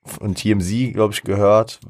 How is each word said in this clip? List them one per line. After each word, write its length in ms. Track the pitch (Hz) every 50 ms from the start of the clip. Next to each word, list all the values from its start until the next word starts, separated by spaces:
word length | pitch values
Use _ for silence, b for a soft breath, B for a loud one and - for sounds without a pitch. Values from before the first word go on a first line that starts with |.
| _
von 300 | - - - - 104 92
T 160 | - - 107 107
M 80 | 101
Z, 340 | 90 90 104 117 127 123 -
glaub 180 | - 107 107 104
ich, 100 | - -
gehört, 580 | - 101 101 101 101 104 110 113 113 - - - -